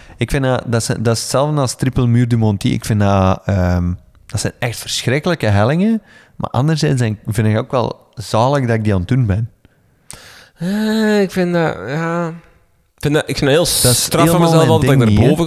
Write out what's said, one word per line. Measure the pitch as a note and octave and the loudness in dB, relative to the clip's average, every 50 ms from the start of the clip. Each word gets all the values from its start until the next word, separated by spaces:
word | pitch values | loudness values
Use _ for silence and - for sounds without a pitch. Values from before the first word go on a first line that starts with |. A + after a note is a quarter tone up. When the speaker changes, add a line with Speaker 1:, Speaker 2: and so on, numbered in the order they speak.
| - - - - | -20 -20 -10 -8
Speaker 1:
ik | A#2+ - | -6 -4
vind | - C#3+ C3+ | -2 -2 0
dat, | C3 B2+ A#2+ - | 0 -2 -2 -2
dat | - A#2 A#2 | -2 -2 -2
is, | A2 - B2 E2+ | -2 -2 -4 -2
dat | A2 A#2 A2+ | -2 0 -2
is | A2 | -2
hetzelfde | - - - C3 C#3 D3+ D3+ D3 | -2 -2 -2 0 0 0 0 0
als | C3+ A#2+ - | -2 -2 -4
triple | - - C3 B2 - B2+ A#2+ | -4 -4 -2 0 0 0 2
muur | A#2 A#2+ B2 A#2 | 2 2 2 2
du | A#2+ A#2 | 2 2
Monty. | A2 G#2+ G#2 G2 - B2 | 2 2 0 0 0 -2
Ik | B2 A#2 - | -2 -2 -2
vind | - A2+ G#2 | -2 0 2
dat, | G#2 G2 G2 G2 F#2+ F#2+ F#2+ - - | 2 2 2 4 2 2 0 0 -2
ehm, | - G2+ F#2+ F2+ F2+ F2+ F2+ F2 F2 F2+ - - _ _ _ _ | -2 -2 0 0 0 0 0 0 -2 -4 -6 -10 _ _ _ _
dat | - - G#2+ | -10 -8 -6
zijn | - - - _ | -6 -6 -6 _
echt | - B2 A2+ - | -6 -8 -8 -8
verschrikkelijke | - - - - - - B2 D3 D3 F#3 E3+ - - | -10 -10 -8 -6 -2 -2 -2 0 0 -2 -2 -2 0
hellingen. | G#2+ G2+ G2+ G#2 A#2+ D3 E3 F#3+ A3 A3+ A3 - _ - - - _ _ | 0 2 2 2 2 0 0 0 0 0 -2 -4 _ -20 -20 -20 _ _
Maar | - - - | -10 -8 -4
anderzijds | - A2+ C3+ D#3 D#3+ D3+ D#3 D3+ D3 B2+ | -2 0 0 0 0 0 0 0 0 0
zijn, | B2 A2 G#2+ G2+ - | 0 -2 -2 -4 -6
vind | - A2 - A2 G#2+ | -4 -2 0 0 2
ik | G#2+ A2 | 0 0
ook | B2+ - | -2 -2
wel | - C3 A2+ - - - _ _ _ | -2 -2 -2 -2 -6 -10 _ _ _
zalig | - G#2 - - G#2+ A#2 C3 C#3+ C#3+ C3 | -18 -10 -4 0 0 2 2 2 0 0
dat | A#2 A#2 | 0 0
ik | A2 G#2+ | 0 0
die | G#2+ G2+ | 0 0
aan | F#2+ | 0
het | F2 - | 0 0
doen | B2 C3 B2+ | 0 0 2
ben. | G#2+ F#2+ G2+ A#2 A2+ - _ _ _ _ _ _ _ _ _ _ - - - - - - - - - _ - | 0 0 -2 -2 -4 -8 _ _ _ _ _ _ _ _ _ _ -20 -20 -20 -20 -20 -20 -20 -20 -20 _ -8
Speaker 2:
Eh, | E3 F3 G3+ G#3 G#3+ A3 G#3+ A3 A3 G#3+ G#3+ G#3 | -6 -4 -2 -2 -2 0 0 0 2 2 2 2
ik | G3+ F#3 | 2 0
vind | - F#3 F3+ F3 F3 | 0 -2 -2 0 0
dat, | F3 E3 D#3 - - F2+ A2 | 0 0 0 -2 -4 -8 -8
ja. | C3+ D#3 E3 E3 E3 F3 F3 E3 E3 E3+ - - _ _ _ _ _ _ _ _ _ | -6 -4 -4 -4 -4 -4 -4 -6 -8 -12 -16 -20 _ _ _ _ _ _ _ _ _
Ik | - - - | -6 -2 0
vind | D3 | 0
dat, | D3+ - - | 0 0 -2
ik | C#3 - | -4 -2
vind | - C#3 | 0 2
dat | C3+ D#3+ | 2 2
heel | F3 - - - | 2 0 0 0
Speaker 1:
Dat | - B2 | 2 2
is | B2 - - | 2 0 -2
Speaker 2:
straf | - - E3 E3 D#3+ | -2 0 2 2 4
van | E3+ F3 | 4 4
Speaker 1:
helemaal | |
Speaker 2:
mezelf | E3+ E3 E3 D#3+ D#3+ D#3 | 4 4 4 4 4 4
Speaker 1:
mijn | |
Speaker 2:
altijd | D#3+ D#3+ D3 B2+ | 4 4 4 4
dat | - C3+ | 4 4
ik | |
Speaker 1:
ding | |
Speaker 2:
naar | A#2+ A2 | 4 4
Speaker 1:
niet, | G#2 G2+ | 4 4
hè? | - C#3 - | 4 4 2
Speaker 2:
boven | D#3 E3+ | 2 0